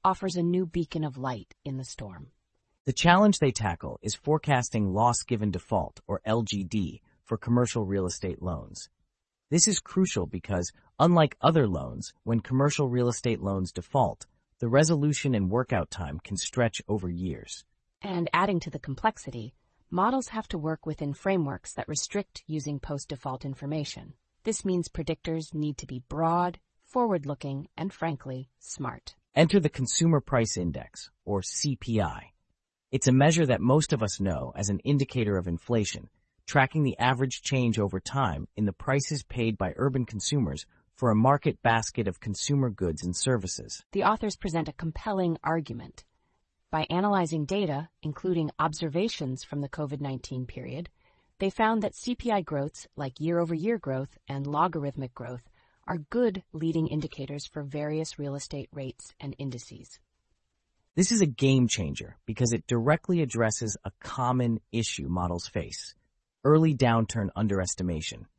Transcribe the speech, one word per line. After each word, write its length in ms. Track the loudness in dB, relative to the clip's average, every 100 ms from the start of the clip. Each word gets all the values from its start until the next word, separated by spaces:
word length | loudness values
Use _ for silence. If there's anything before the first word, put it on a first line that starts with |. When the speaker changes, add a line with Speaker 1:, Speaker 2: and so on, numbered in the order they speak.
Speaker 1:
offers 320 | 4 2 -2
a 80 | 0
new 220 | 2 2
beacon 380 | 0 -2 -4 -4
of 140 | -4 -4
light 360 | -6 -6 -12 -12
in 120 | -8 -8
the 60 |
storm. 440 | -8 -12 -14 -14 -20 _ _ _ _ _
Speaker 2:
The 80 | -4
challenge 460 | 2 6 8 8 6
they 120 | 2
tackle 480 | 2 -4 -4 -8 -8
is 140 | -8
forecasting 760 | -6 -2 0 2 0 2 0 0
loss 300 | 2 2 2
given 280 | -2 -2 0
default, 480 | -2 -2 -2 -2 -10 -8
or 140 | -6
L 160 | 0 0
G 220 | 0 -4
D, 380 | -2 -2 -2 -6 _ _
for 140 | -6 -6
commercial 480 | 2 2 2 0
real 200 | -2 -2
estate 360 | -2 -4 -6 -4
loans. 480 | -6 -6 -10 -16 -18 _ _ _ _ _ _
This 180 | 4 4
is 120 | 2
crucial 460 | -2 0 2 0
because, 460 | -2 -6 -2 -2 -2 _ _ 4
unlike 380 | 6 8 4 4
other 260 | 4 6 4
loans, 460 | 0 -4 -10 -12 _
when 160 | -2 -2
commercial 500 | 2 2 2 2 0
real 180 | 2 2
estate 340 | 0 -2 -2
loans 300 | -2 -2 -2
default, 540 | -6 -2 2 2 -2 -16 _ _ _
the 80 | 2
resolution 680 | 4 6 4 2 0 0
and 140 | 2 2
workout 420 | 0 0 -2 -2
time 280 | -6 -8 -8
can 140 | -8 -8
stretch 440 | -4 0 0 -2 -4
over 220 | -4 -2
years. 540 | -4 -6 -6 -10 -18 _ _ _ _
Speaker 1:
And 280 | -4 -2 0
adding 260 | 2 2 2
to 80 | -2
the 100 | -8
complexity, 760 | -8 0 0 0 -12 -10 -12 _ _ _ _
models 400 | 0 2 2 -2
have 180 | -8 -6
to 80 | -4
work 280 | -4 -4
within 280 | -6 -6 -6
frameworks 600 | -2 0 0 0 -4 -10
that 140 | -10 -6
restrict 560 | -6 -4 -6 -6 -14 -8
using 320 | -6 -4 -8
post-default 680 | -6 -8 -8 -10 -8 -8
information. 680 | -8 -8 -4 -4 -4 -10 -16 -20 _ _
This 200 | -6 -4
means 240 | 0 -2 -2
predictors 640 | -6 -4 -4 -4 -4 -4
need 240 | -4 -4 -4
to 80 |
be 180 | -10 -12 -8
broad, 520 | 0 2 2 0 -4 _ _
forward-looking, 840 | _ 0 2 0 -2 -6 -6 -6 -8 -8
and 140 | -8
frankly, 560 | -4 -4 -4 -8 -10 -12 _
smart. 560 | -16 -8 -8 -10 -18 _ _
Speaker 2:
Enter 240 | 4 6 6
the 100 | 4
Consumer 500 | -2 -2 4 4 4
Price 380 | 4 2 2 0
Index, 540 | -2 -4 -12 -16 -20 _
or 200 | -4 -4
C 320 | -4 -4 -2
P 260 | -2 0 0
I. 300 | 0 -4 -16 _ _ _ _ _ _
It's 160 | 0 4
a 40 |
measure 340 | 8 8 6
that 160 | 4 4
most 320 | 4 4 4
of 80 | 0
us 180 | 0 0
know 320 | -2 -2 -6
as 140 | -4 -2
an 100 | -2
indicator 580 | 2 2 2 0 0 0
of 100 | 0
inflation, 640 | -6 0 0 0 -6 -14 _ _ _ 0
tracking 340 | 2 4 2
the 160 | 0 2
average 460 | 2 2 0 -2
change 340 | -2 2 2 2
over 220 | 0 -2
time 480 | -4 0 0 -2 -8
in 100 | -2
the 80 | -2
prices 480 | 0 0 0 0 -6
paid 340 | -6 -2 -2
by 180 | 0 -4
urban 300 | 0 0 0
consumers 600 | -2 -4 -2 0 0 -4 -10 _ _
for 160 | _ 2
a 40 |
market 460 | 6 6 4 2 0
basket 460 | 2 2 0 -2 -4
of 120 | -4
consumer 520 | -6 -6 0 2 2
goods 320 | 0 -2 -2
and 120 | -4
services. 680 | -2 0 0 -2 -8 -12 -16 _
Speaker 1:
The 140 | 0
authors 320 | 2 2 -2 -4
present 320 | -4 -2 -4
a 40 |
compelling 640 | -6 -8 -6 -4 0 0 0
argument. 600 | -2 -2 -4 -10 -12 -18 _ _ _ _ _ _ _
By 160 | -4 0
analyzing 560 | 0 2 2 2 -2
data, 440 | -2 0 0 -2 -6 _
including 480 | -10 -4 -2 0 0 -2
observations 840 | -2 -2 -4 0 -2 -2 -6 -6
from 180 | -6 -6
the 80 | -6
covid 320 | -6 -6 -4
nineteen 460 | -6 -6 -8 -8 -8
period, 420 | -10 -10 -10 -10 _ _ _ _ _
they 140 | -2
found 320 | 2 2 2
that 120 | -2
C 200 | -4 -6
P 160 | -4 0
I 100 | 0
growths, 460 | 0 -4 -4 -8 -16
like 240 | -8 -8 -4
year-over-year 580 | 0 2 2 0 0 -2
growth 400 | -2 -4 -6 -12 -8
and 200 | -6 -2
logarithmic 680 | 2 2 0 -4 -6 -10
growth, 300 | -10 -12 -12 _ _ _ _
are 140 | -8 -8 -4
good 340 | 0 0 0 _
leading 360 | -4 0 0 0
indicators 580 | -2 -4 -8 -8 -8
for 180 | -8 -10
various 560 | -8 -6 -4 -4 -4 -6
real 160 | -6
estate 320 | -6 -8 -10 -10
rates 400 | -10 -10 -12 -20 _
and 120 | -12 -8
indices. 640 | -8 -8 -12 -18 -20 -20 _ _ _ _ _ _ _ _ _
Speaker 2:
This 180 | 0 2
is 80 | 4
a 40 |
game 440 | 2 4 6 6 6
changer 480 | 2 -4 -6 -12 -14
because 260 | -10 0 2
it 160 | 2 0
directly 540 | 0 4 2 2 0
addresses 560 | 2 2 0 0 -4 -6
a 60 | -10 _
common 580 | -10 -2 0 2 2 0 _
issue 340 | -2 -2 -4 -2
models 400 | -2 0 -2 -4
face, 480 | -6 -6 -12 -16 _ _ _ _ _
early 320 | 6 6 6
downturn 540 | 6 6 6 2 0 -2 0
underestimation. 880 | 0 0 -2 -2 -2 -2 -6 -12 -18